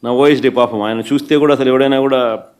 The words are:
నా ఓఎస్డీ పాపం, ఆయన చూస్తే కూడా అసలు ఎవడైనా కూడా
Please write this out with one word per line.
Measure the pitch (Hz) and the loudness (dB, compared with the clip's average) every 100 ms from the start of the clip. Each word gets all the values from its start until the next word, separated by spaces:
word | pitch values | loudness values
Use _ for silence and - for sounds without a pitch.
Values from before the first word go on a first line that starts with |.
నా | 120 123 | -4 2
ఓఎస్డీ | 143 139 127 120 | 2 4 0 0
పాపం, | 120 113 104 | 0 0 -4
ఆయన | 113 113 | -4 -4
చూస్తే | 143 139 151 | -4 0 0
కూడా | 147 139 | 2 2
అసలు | 135 | 2
ఎవడైనా | 131 135 135 135 | 2 2 0 0
కూడా | 131 120 110 - _ | 0 -2 -4 -10 _